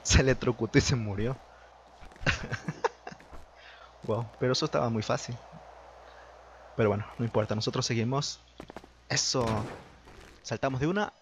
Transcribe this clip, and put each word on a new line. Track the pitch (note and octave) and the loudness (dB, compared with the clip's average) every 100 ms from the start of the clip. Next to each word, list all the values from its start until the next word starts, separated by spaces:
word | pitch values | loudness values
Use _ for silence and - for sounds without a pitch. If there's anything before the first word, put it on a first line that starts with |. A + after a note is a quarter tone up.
Se | - - | 6 6
electrocutó | C3+ B2+ B2+ A#2+ A2+ C#3 | 6 4 2 0 4 4
y | |
se | - C3 | 6 2
murió. | G#2+ G2 A2 C3 - - - - - - - - - | 0 -2 -2 -2 -10 -20 -20 -20 -20 -20 -20 -4 -2
<laughs> | - - - - - - - - - - - - - - - - - | 0 -4 -8 -8 -4 -4 -4 -16 -16 -16 -16 -16 -20 -20 -20 -20 -14
Wow, | - A2 A2+ - | -4 -2 -2 -2
pero | B2+ | 0
eso | B2+ D3+ | 0 0
estaba | D3 B2+ | 2 2
muy | A2+ | 0
fácil. | G#2 B2 - A#2+ - - - - - - - - - - - - - - | 0 -2 -2 -10 -12 -18 -18 -20 -20 -20 -20 -20 -20 -20 -20 -20 -16 2
Pero | A2 | 4
bueno, | G2+ A2 - | 4 -2 -4
no | |
importa, | A2+ A#2 G#2+ A2 | 0 2 0 0
nosotros | A2+ B2+ B2 | 0 0 0
seguimos. | A#2 A2+ C#3 D3 - - - - - - - - | 0 2 0 -2 -8 -16 -20 -16 -16 -18 -20 -4
Eso. | C3+ - C3+ A#2 G#2+ G2+ - - - - - - - | -2 2 2 2 2 -2 -8 -16 -20 -20 -20 -20 -16
Saltamos | - A2+ C3+ C3 | -8 -2 0 2
de | D3 | 2
una. | G3 G#3 - | 2 -2 -4